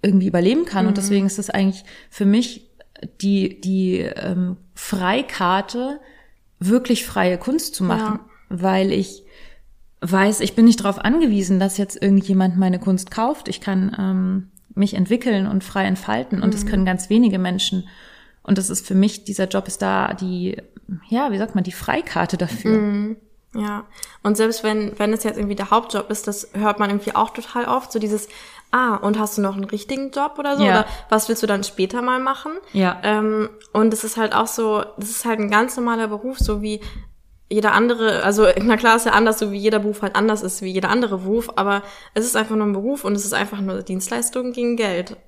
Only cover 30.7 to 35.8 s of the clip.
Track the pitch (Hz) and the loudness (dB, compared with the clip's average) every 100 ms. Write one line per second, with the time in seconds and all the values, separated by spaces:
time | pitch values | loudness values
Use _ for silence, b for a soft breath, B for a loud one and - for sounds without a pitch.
30.7 | 190 214 B B 220 214 226 214 202 196 | 4 2 B B 2 2 -2 0 0 -2
31.7 | - 190 240 247 254 262 269 302 330 - | -2 -2 0 -2 0 -2 -4 -6 -10 -6
32.7 | 196 185 180 208 214 214 214 214 - - | 0 0 0 0 2 2 0 -2 -6 -4
33.7 | 208 220 220 220 233 220 - 220 - 226 | 2 2 2 -4 -2 0 0 0 0 0
34.7 | 208 - - 208 226 240 220 208 208 247 | 0 -2 -8 -8 -6 -2 -2 2 2 2
35.7 | 254 | -2